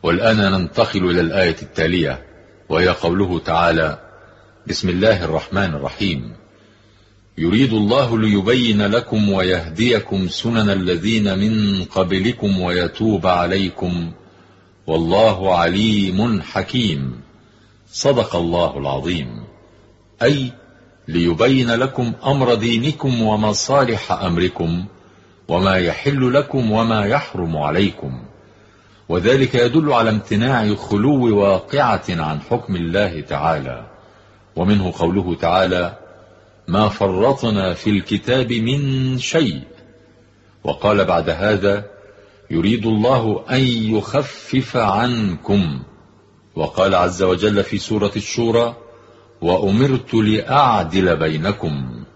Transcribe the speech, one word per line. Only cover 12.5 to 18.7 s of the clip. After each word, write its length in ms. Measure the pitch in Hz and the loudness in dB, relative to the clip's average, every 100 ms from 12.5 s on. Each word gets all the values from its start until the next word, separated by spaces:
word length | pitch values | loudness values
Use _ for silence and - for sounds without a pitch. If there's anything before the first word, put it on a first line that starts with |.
| 95 | 0
ويتوب 680 | 90 90 87 - 110 101 90 | 0 -2 -2 -2 0 2 2
عليكم، 840 | 90 87 95 95 - 90 87 82 - - - - - _ _ - | 2 0 0 -2 -4 -4 -4 -6 -10 -20 -20 -20 -20 _ _ -4
والله 680 | 80 82 98 110 95 95 90 | -2 2 4 4 2 0 2
عليم 880 | 85 95 110 104 95 92 120 104 | 2 2 2 2 0 0 0 -2
حكيم". 840 | 73 95 98 123 110 73 67 60 - - - _ _ _ _ | -4 -6 -4 -2 -2 -2 -6 -10 -18 -20 -20 _ _ _ _
صدق 440 | - 139 123 101 87 | -2 0 2 0 -2
الله 420 | 85 87 82 | -2 0 0